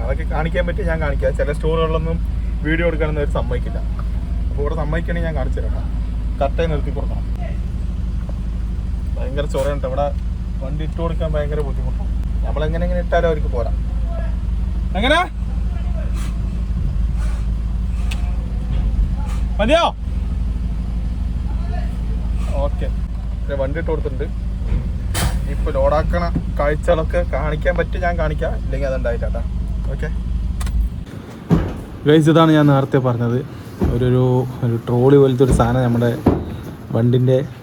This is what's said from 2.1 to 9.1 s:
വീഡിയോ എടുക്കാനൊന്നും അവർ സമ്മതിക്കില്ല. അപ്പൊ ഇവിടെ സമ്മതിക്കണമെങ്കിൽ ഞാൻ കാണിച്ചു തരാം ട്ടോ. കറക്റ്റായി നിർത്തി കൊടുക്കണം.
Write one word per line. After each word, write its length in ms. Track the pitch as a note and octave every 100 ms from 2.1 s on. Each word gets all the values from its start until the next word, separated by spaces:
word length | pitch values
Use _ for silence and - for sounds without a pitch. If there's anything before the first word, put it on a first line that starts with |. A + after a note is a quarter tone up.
| E3+ - - - - D3+
വീഡിയോ 200 | E3 E3+
എടുക്കാനൊന്നും 320 | D#3 D#3 D3+
അവർ 80 | C#3+ D3+
സമ്മതിക്കില്ല. 400 | A#2 B2 - - - - - - - - -
അപ്പൊ 120 | C3
ഇവിടെ 140 | C#3+ D#3+
സമ്മതിക്കണമെങ്കിൽ 480 | D3 E3 E3+ E3+ E3
ഞാൻ 60 | D#3
കാണിച്ചു 220 | - -
തരാം 120 | - -
ട്ടോ. 60 | - - - - - -
കറക്റ്റായി 280 | C#3 E3 E3
നിർത്തി 200 | D3 D3 C#3+
കൊടുക്കണം. 280 | C3 - - - - - - - - - - - - - - - - - - - -